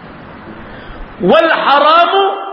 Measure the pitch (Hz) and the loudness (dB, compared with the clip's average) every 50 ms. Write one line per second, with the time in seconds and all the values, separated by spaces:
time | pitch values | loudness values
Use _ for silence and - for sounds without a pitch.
0 | - - - - - - - - - - - - - - - - - - - - | -20 -20 -20 -20 -20 -20 -20 -18 -18 -18 -16 -16 -16 -18 -18 -18 -18 -16 -16 -16
1 | - - - - 180 180 262 320 330 320 - - - 240 277 285 294 302 320 339 | -16 -16 -8 -2 2 4 4 4 4 2 0 0 2 2 2 4 4 4 4 4
2 | 349 349 381 392 392 392 - - - - | 4 4 2 2 2 0 -2 -4 -8 -12